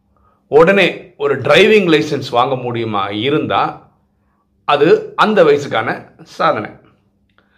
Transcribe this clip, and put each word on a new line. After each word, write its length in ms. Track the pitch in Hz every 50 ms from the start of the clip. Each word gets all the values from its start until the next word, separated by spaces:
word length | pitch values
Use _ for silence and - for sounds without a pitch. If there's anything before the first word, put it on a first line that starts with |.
| _ _ _ _ _ _ _ _ _ -
உடனே 340 | 131 151 170 170 - 196 175 139 - - - - _
ஒரு 180 | - 143 143 131 120
டிரைவிங் 500 | 117 143 147 180 208 220 220 208 190 170
லைசன்ஸ் 380 | 156 143 - - 151 127 117 -
வாங்க 240 | 120 120 127 139 135
முடியுமா 460 | 120 120 120 117 117 113 113 107 101 95 101 104 107
இருந்தா 400 | 113 139 151 151 131 104 95 117 143 - - - _ _ _ _ _ _ _ _ _ _ _ _ _ _ _ _ -
அது 200 | - 147 143 143 170 208 - - - -
அந்த 260 | - 175 214 214 190 165
வயசுக்கான 540 | 147 147 - 139 127 127 113 113 139 175 - - - _ - 160 -
சாதனை. 420 | - - 180 160 135 110 101 - - - _ _ _ _ _ _ _ _ _ _ _ _ _ _ _